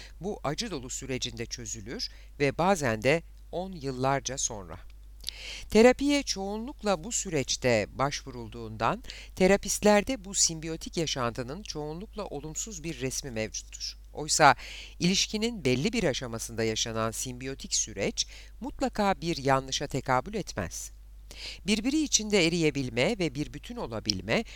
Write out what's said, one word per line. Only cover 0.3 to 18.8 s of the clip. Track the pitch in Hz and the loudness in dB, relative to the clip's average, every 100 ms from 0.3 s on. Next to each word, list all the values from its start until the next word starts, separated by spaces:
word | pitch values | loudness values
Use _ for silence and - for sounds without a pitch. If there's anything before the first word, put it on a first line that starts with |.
| 196 | -4
acı | 139 151 233 | -4 -4 -6
dolu | 147 123 | -6 -8
sürecinde | - 131 127 127 113 117 | -10 -6 -4 -4 -6 -10
çözülür | - 107 117 101 202 - - - - | -8 -10 -10 -8 -6 -8 -10 -12 0
ve | 143 131 | 0 2
bazen | 180 190 135 110 | 2 4 2 2
de | 127 165 - - - | 4 2 0 -18 -10
on | 165 190 | -8 -8
yıllarca | 180 135 127 131 139 120 135 | -6 -6 0 2 2 -2 -4
sonra. | - 107 87 85 - - - - - - - - - | -4 -4 -10 -14 -14 -18 -18 -12 -10 -10 -12 -12 4
Terapiye | 208 240 254 277 285 | 10 10 8 4 2
çoğunlukla | 262 190 196 214 240 - 208 180 | 0 -4 -4 -6 -8 -4 0 0
bu | 196 | -2
süreçte | - 190 156 123 - 127 113 92 | -4 -2 -2 0 2 4 4 2
başvurulduğundan | 113 139 - 135 123 113 117 110 110 117 202 - - - - | 0 -2 -2 -8 -12 -12 -12 -10 0 0 0 -6 -14 -8 4
terapistlerde | 185 202 - - 214 208 202 262 185 | 6 6 4 4 6 6 4 -4 -2
bu | |
simbiyotik | 190 - 160 160 160 - 175 | 2 2 0 -6 -8 -6 -2
yaşantının | 151 139 120 113 120 175 | -2 0 -2 -2 -6 -8
çoğunlukla | 214 156 151 165 214 214 196 | -8 -8 -6 -8 -10 -8 -8
olumsuz | 143 156 156 226 175 | -8 -8 -8 -8 -8
bir | 160 131 | -8 -4
resmi | 131 - 139 | -4 -4 -4
mevcuttur. | 110 110 - - - - - - | -4 -4 -6 -12 -10 -10 -10 -14
Oysa | - 151 - 147 123 - - - - | -8 0 8 8 8 0 -14 -12 0
ilişkinin | 175 196 - 214 233 226 127 | 2 4 2 0 -2 0 2
belli | 127 170 | 2 2
bir | 226 | 2
aşamasında | 165 120 123 113 - 113 | 0 0 -4 -6 -6 -2
yaşanan | 113 110 120 113 113 | 0 0 -2 0 -2
simbiyotik | - 131 123 131 135 - - | -2 -8 -6 -8 -8 -2 -2
süreç | - 95 123 - - - - - | -2 -2 -2 0 -6 -6 -16 -10
mutlaka | 254 - | -10 -2